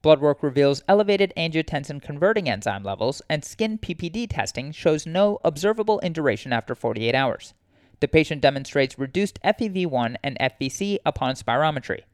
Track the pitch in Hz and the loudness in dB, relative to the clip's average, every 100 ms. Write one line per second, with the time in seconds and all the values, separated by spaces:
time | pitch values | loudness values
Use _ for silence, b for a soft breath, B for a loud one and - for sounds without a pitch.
0 | 151 151 147 139 147 131 139 139 - 202 | 6 6 6 2 0 2 2 2 2 4
1 | 208 202 190 185 165 160 156 147 139 143 | 4 2 2 0 -2 -2 -2 -4 -6 -10
2 | - 143 185 214 156 101 110 98 98 98 | -10 0 2 2 -2 -2 -4 -4 -6 -2
3 | 120 131 - 151 - - 220 220 - 165 | -2 -2 -4 -6 -4 -4 -4 -2 -8 -6
4 | 170 196 233 - 101 - 135 156 170 151 | -6 -6 -6 -4 -4 -6 -10 -2 2 2
5 | 160 180 208 202 - 143 190 226 214 208 | 0 2 2 2 -2 0 0 0 0 0
6 | 180 160 143 101 - 117 - 123 117 110 | -2 0 0 0 -2 -4 -2 -4 -4 -2
7 | 113 131 135 - - _ b b b b | 0 2 0 -2 -12 _ b b b b
8 | 143 160 151 147 139 139 139 143 135 - | 2 4 4 4 2 2 -2 0 0 -2
9 | 139 180 202 - - 214 220 190 175 131 | -4 -2 -2 0 0 0 -2 -2 -2 0
10 | 117 127 135 127 131 _ 135 - 104 101 | -2 -4 -8 -2 -4 _ -6 -4 -4 -2
11 | - - 127 131 - 120 156 147 - - | -2 -2 -4 -4 -2 2 2 -2 -6 -8
12 | _ | _